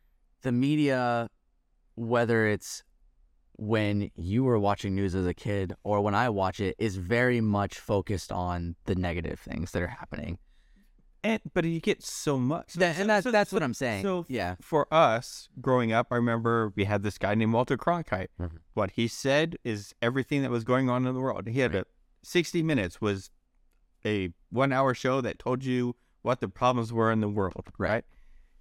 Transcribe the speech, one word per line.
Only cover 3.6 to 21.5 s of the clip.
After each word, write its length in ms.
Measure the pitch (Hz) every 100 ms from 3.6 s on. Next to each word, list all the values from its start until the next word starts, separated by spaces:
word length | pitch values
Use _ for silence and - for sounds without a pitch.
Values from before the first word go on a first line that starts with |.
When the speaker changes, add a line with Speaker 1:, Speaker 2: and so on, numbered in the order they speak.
| 107 110 104 101 101 -
Speaker 1:
you 280 | 85 113
were 140 | 131 113
watching 360 | 101 101 101
news 200 | 95 98
as 120 | 92 90
a 60 |
kid 420 | - 113 101 90 87
or 200 | 101 104
when 120 | 104
I 140 | 101 123
watch 320 | 98 92 -
it, 160 | 95 -
is 180 | 110 95
very 440 | 87 117 123 120
much 380 | 110 101 101 -
focused 520 | - 101 92 95 -
on 440 | 92 90 87 85 85
the 100 | -
negative 460 | 92 90 87 80 -
things 300 | - - 87
that 80 | 92
are 60 | 87
happening. 520 | - - - 76 87 _ _ _ - _ _ _ -
Speaker 2:
And, 160 | 208 220 151
but 100 | 180
you 140 | 165 165
get 240 | 208 -
so 340 | - - 156 135
much. 360 | 123 165 -
So, 80 | 170
Speaker 1:
That, 160 | 175 160
and 0 |
Speaker 2:
so, 100 | 208
Speaker 1:
that's, 180 | 208
Speaker 2:
so, 60 | 254
Speaker 1:
that's 200 | 214 202
Speaker 2:
so, 60 | 185
Speaker 1:
what 60 |
I'm 120 | 143
saying. 280 | - 127 101
Speaker 2:
so 240 | 196 180 165
Speaker 1:
Yeah. 280 | 123 90 90
Speaker 2:
for 320 | - 151 -
us 560 | 156 143 113 - - - -
growing 320 | 131 127 117
up, 160 | 113 120
I 60 | 120
remember 560 | 120 117 117 117 107
we 100 | 101
had 200 | 98 104
this 120 | 104 -
guy 200 | 98 110
named 160 | 110
Walter 240 | 113 127 131
Cronkite. 500 | - 175 156 95 92 -
Speaker 1:
Mm-hmm. 160 | 87 82 _
Speaker 2:
What 160 | 110 95
he 160 | - 117
said 500 | - 135 143 165 -
is 320 | 123 104 - -
everything 400 | 117 135 - 143
that 80 | 131
was 140 | 120
going 260 | 110 127 127
on 160 | 127 127
in 80 |
the 60 | 127
world. 260 | 131 98
He 140 | 101